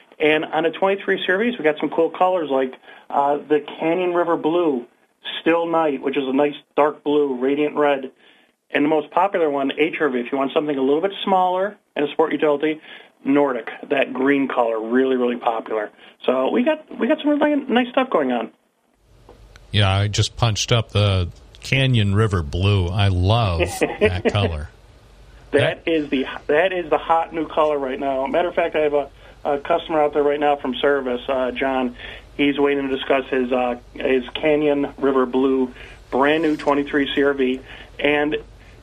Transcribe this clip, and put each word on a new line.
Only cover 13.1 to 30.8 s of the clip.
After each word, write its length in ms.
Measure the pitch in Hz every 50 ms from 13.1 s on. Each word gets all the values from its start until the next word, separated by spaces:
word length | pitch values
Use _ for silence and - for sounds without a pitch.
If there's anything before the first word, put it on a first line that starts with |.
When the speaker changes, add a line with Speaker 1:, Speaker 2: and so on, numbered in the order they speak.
| _ _ -
Speaker 1:
Nordic, 460 | 131 139 143 143 139 127 117 110 - - - - -
that 240 | 147 135 123 123 127
green 340 | 123 131 139 143 139 135 123
color, 320 | - 131 120 113 113 110
really, 360 | 110 113 120 127 131 131 131 127
really 200 | 123 120 120 117
popular. 540 | - 123 113 113 110 - 117 110 107 104 - - - - - _ -
So 240 | - 127 131 131 131
we 140 | - 226 247
got, 340 | 320 311 311 - - - -
we 80 | 226 240
got 120 | 311 302
some 100 | - 294
really 260 | 294 285 302 302 294
nice 340 | 285 - - 220 247 254 247
stuff 200 | - 269 262 247
going 220 | - 170 143 127
on. 200 | 123 117 113 - - _ _ _ _ _ _ _ _ _ _ _ _ - - - - - - - - - - -
Speaker 2:
Yeah, 180 | - 104 104 95 95
I 140 | 98 104 107
just 300 | 101 - 107 - - -
punched 340 | 123 113 104 - - -
up 200 | 120 113 107 -
the 380 | - 101 104 101 95 92 87 85 - - - - - -
Canyon 540 | - - 131 135 135 131 127 113 101 101 98
River 260 | 104 113 107 98 90 78
Blue. 440 | 71 76 87 92 101 101 98 87 87
I 220 | 92 107 101 98
love 500 | 92 87 90 95 110 120 117 95 87 85
Speaker 1:
<laughs> 400 | 85 - - - 160 - - -
Speaker 2:
that 240 | - - 87 90 - -
color. 380 | - 107 101 87 82 76 76 - - - - - - - - - - - - - - - - -
Speaker 1:
That 340 | - 139 131 151 175 - -
Speaker 2:
That 60 | 175
Speaker 1:
is 180 | 165 156 147 143
the, 160 | 147 131 131 - - - - -
that 260 | 147 151 180 190 185
is 160 | 180 170 151
the 80 | 156 139
hot 360 | - - 165 165 165 - 160
new 140 | 165 156 147
color 300 | - 165 156 151 151 143
right 220 | 135 131 131 143
now. 260 | 143 139 135 131 135 131
Matter 200 | 135 160 175 175
of 60 | 175
fact, 200 | 185 170 160 -
I 60 | 160
have 120 | 156 147 143
a, 160 | 143 139 - - - - - - - -
a 140 | 147 143 143
customer 420 | 139 - 170 160 - - 165 156
out 120 | 147 147 147
there 100 | 151 143
right 160 | 147 143 151
now 160 | 147 147 143 143
from 180 | - 139 123
service, 460 | -